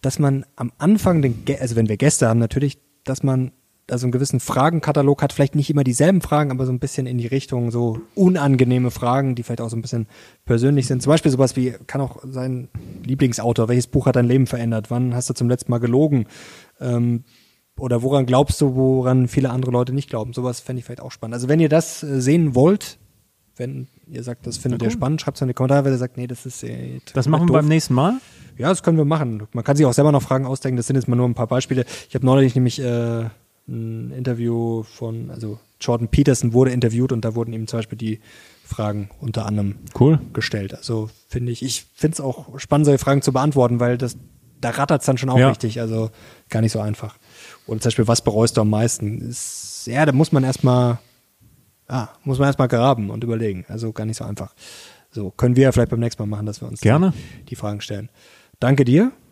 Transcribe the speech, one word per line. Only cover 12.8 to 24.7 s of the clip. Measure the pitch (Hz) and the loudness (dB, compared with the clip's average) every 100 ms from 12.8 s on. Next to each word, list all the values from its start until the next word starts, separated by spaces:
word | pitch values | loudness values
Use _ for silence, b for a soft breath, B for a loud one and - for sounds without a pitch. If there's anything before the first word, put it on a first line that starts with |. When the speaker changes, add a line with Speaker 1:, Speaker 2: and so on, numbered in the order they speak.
| - - | -14 -14
Speaker 1:
Lieblingsautor, | - 135 135 117 113 117 113 | -6 0 0 0 -2 0 2
welches | 123 117 | 0 2
Buch | 139 131 | 0 2
hat | 127 | 2
dein | 120 | 4
Leben | 131 127 | 4 2
verändert? | 123 117 110 107 | -2 -2 -4 -4
Wann | 123 127 | -4 -2
hast | 123 123 | -4 -6
du | |
zum | 117 120 | -4 -2
letzten | 123 - | -2 -2
Mal | 120 | -2
gelogen? | 117 123 156 139 107 B B B B _ | 2 2 2 2 -2 B B B B _
Ähm, | 127 120 120 120 127 b b b _ - | -4 0 0 -2 -6 b b b _ -10
oder | 131 120 | -2 -2
woran | 127 143 | 4 4
glaubst | 123 127 147 - | 6 4 4 2
du, | 143 | 2
woran | 127 131 131 127 127 127 | 4 2 4 4 2 4
viele | - 131 | 2 0
andere | 123 127 | -2 0
Leute | 123 123 | 0 0
nicht | 135 139 | -2 -4
glauben? | 117 110 | -6 -6
Sowas | 120 123 120 | -6 -6 -6
fände | - 127 | -10 -12
ich | - | -10
vielleicht | 123 | -16
auch | 131 | -16
spannend. | - 113 | -14 -10
Also | 120 127 | -6 0
wenn | 156 | 4
ihr | 160 | 4
das, | 156 170 - | 4 0 -8
äh, | 151 135 | -4 -2
sehen | 127 165 160 | 2 4 4
wollt, | 123 151 202 - - _ _ _ _ _ _ | 4 4 4 -2 -18 _ _ _ _ _ _
wenn | 123 135 127 _ _ | -10 -10 -14 _ _
ihr | 123 | -14
sagt, | 123 120 120 | -12 -12 -12
das | - | -6
findet | 127 | -4